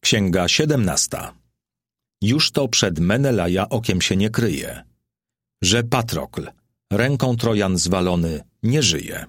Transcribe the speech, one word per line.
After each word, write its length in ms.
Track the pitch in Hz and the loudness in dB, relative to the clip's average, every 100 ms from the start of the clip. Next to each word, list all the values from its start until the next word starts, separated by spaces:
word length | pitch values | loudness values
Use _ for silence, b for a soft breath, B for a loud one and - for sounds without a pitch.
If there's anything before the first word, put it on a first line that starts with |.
| - | 2
Księga 400 | 113 95 90 90 | 2 2 2 2
siedemnasta. 840 | - 156 147 101 73 - - - - _ _ _ _ _ _ _ _ | 0 2 2 2 0 -4 -6 -10 -16 _ _ _ _ _ _ _ _
Już 280 | 101 139 - | 0 2 0
to 180 | - 135 | 0 0
przed 300 | - 104 78 | 0 0 0
Menelaja 720 | 85 113 139 113 87 92 101 | 0 2 2 2 0 0 0
okiem 320 | 123 110 92 | -2 0 0
się 160 | - 95 | 0 0
nie 140 | 107 | 0
kryje, 540 | 110 113 73 - - - _ _ _ _ _ _ _ | 0 -2 -2 -6 -12 -16 _ _ _ _ _ _ _
że 200 | 90 113 | 0 0
Patrokl, 680 | 120 127 117 80 71 - - - _ _ _ | 2 -2 -2 -6 -6 -10 -12 -16 _ _ _
ręką 440 | 101 123 139 131 117 | 0 0 2 0 0
Trojan 420 | 117 107 98 92 | 0 2 2 0
zwalony, 680 | 87 92 90 87 82 76 - _ | 0 0 2 2 0 -2 -10 _
nie 200 | 113 143 | -2 0
żyje. 440 | 123 78 - - | 0 -2 -4 -10